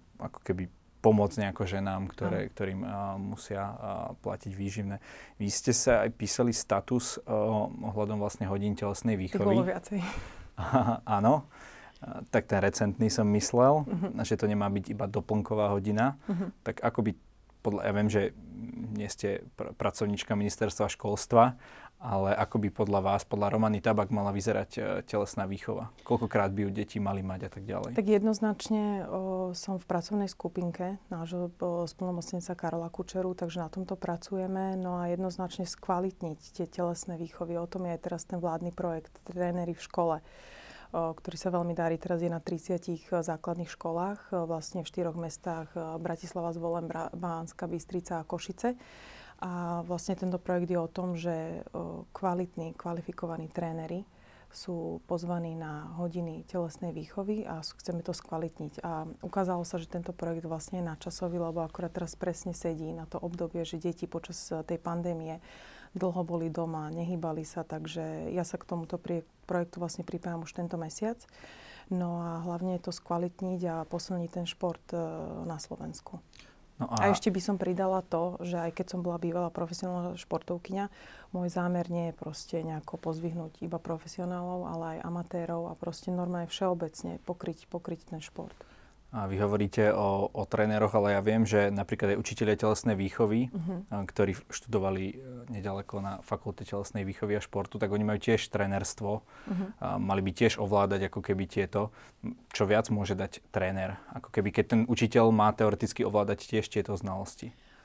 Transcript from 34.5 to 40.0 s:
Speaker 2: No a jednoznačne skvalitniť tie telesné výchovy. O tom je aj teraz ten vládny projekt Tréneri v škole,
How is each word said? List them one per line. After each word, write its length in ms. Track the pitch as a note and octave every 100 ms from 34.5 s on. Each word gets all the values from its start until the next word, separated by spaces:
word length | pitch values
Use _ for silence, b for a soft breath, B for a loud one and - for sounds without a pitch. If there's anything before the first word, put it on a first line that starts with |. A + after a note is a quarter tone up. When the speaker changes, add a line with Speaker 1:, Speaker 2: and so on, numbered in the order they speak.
| F#3+ F#3+ F#3+
Speaker 2:
No 160 | F3+ F3+
a 160 | F3
jednoznačne 560 | F3 F#3 F3+ F3+ - F3
skvalitniť 720 | - - F3+ F#3+ - E3+ D3+ - -
tie 80 |
telesné 560 | E3+ - F3 E3+ - E3
výchovy. 400 | E3 - E3+ E3+
O 80 | E3+
tom 160 | F#3
je 80 | F3
aj 80 | E3
teraz 240 | F3 E3+
ten 160 | - F3+
vládny 320 | F3 E3 F3
projekt 400 | F3 F3+ D#3+ - - -
Tréneri 480 | F3 F3 F3+ E3+ E3
v 80 |
škole, 320 | - -